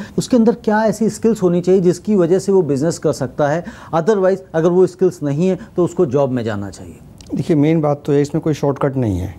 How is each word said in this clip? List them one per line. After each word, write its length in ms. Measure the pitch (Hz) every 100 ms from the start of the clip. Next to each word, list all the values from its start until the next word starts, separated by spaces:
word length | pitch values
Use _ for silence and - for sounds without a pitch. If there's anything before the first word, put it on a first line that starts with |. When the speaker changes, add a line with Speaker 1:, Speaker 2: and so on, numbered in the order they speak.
| 202 -
Speaker 1:
उसके 180 | - 247
अंदर 160 | 226
क्या 300 | - - 214
ऐसी 260 | 220 202 214
स्किल्स 320 | - 226 226
होनी 180 | 180 175
चाहिए 200 | 175 190
जिसकी 340 | 180 - -
वजह 240 | 208 165 185
से 140 | 196
वो 100 | 190
बिजनेस 360 | 147 135 165 160
कर 140 | 160
सकता 360 | 127 127 - 143
है? 160 | 160 185 - -
Otherwise 440 | 165 165 208 185 190 -
अगर 140 | 165 170
वो 180 | 180 180
स्किल्स 360 | - 185 180
नहीं 260 | 147 143 185
है 100 | 180 - -
तो 80 |
उसको 220 | 170 180 165
जॉब 240 | 143 139
में 120 | 127
जाना 260 | 110 101 101
चाहिए। 260 | - 87 78 - - -
Speaker 2:
देखिए, 220 | 285 143 156
मेन 240 | 151 165
बात 220 | 147 147 -
तो 60 |
है, 100 | 143
इसमें 200 | 143 160
कोई 120 | 160
शॉर्टकट 420 | 143 143 127 143 131
नहीं 220 | 113 90
है। 160 | 92